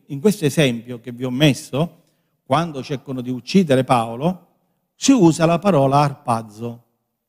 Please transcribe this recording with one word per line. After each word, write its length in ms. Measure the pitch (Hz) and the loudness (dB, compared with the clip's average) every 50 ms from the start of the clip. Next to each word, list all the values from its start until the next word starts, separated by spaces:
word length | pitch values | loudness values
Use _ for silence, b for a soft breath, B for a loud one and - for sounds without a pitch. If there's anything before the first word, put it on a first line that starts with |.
| _ | _
in 140 | - 147 139 | -12 -8 -2
questo 240 | 135 214 190 - 160 | 0 0 0 0 -2
esempio 560 | 143 - 170 151 131 117 117 110 123 127 117 | -2 0 2 0 0 0 -4 -8 -12 -16 -16
che 100 | - 127 | -14 -14
vi 140 | 123 120 123 | -12 -8 -8
ho 60 | 127 | -6
messo, 720 | 123 127 151 151 127 - - - - 131 165 170 - _ _ _ _ _ _ _ _ _ _ | -2 2 2 2 2 0 -4 -8 -4 -4 -4 -4 -6 _ _ _ _ _ _ _ _ _ _
quando 380 | - 131 147 170 170 147 135 123 | -2 -2 -2 -2 -2 -6 -10 -10
cercano 380 | - 147 127 - - 135 131 | -8 -10 -10 -10 -10 -10 -10
di 100 | 120 127 | -8 -8
uccidere 540 | 127 123 - - - 190 190 147 131 127 127 | -8 -10 -6 -2 2 2 2 4 2 2 2
Paolo, 600 | - 135 120 113 117 117 120 143 175 185 180 _ _ _ _ _ _ _ _ _ _ _ | 2 0 0 0 -2 -6 -4 -4 -4 -4 -4 _ _ _ _ _ _ _ _ _ _ _
si 180 | - - - 277 | -4 2 2 4
usa 320 | 254 180 165 156 165 165 | 6 6 4 4 4 2
la 140 | 160 170 165 | 2 2 2
parola 400 | - 202 185 143 139 135 135 143 | 0 2 2 4 4 4 4 4
arpazzo, 880 | 151 143 135 - - - 117 113 113 110 104 107 117 120 117 120 _ _ _ _ _ _ _ _ _ | 2 2 -2 -6 -6 -4 -4 -4 -4 -8 -14 -12 -12 -12 -12 -14 _ _ _ _ _ _ _ _ _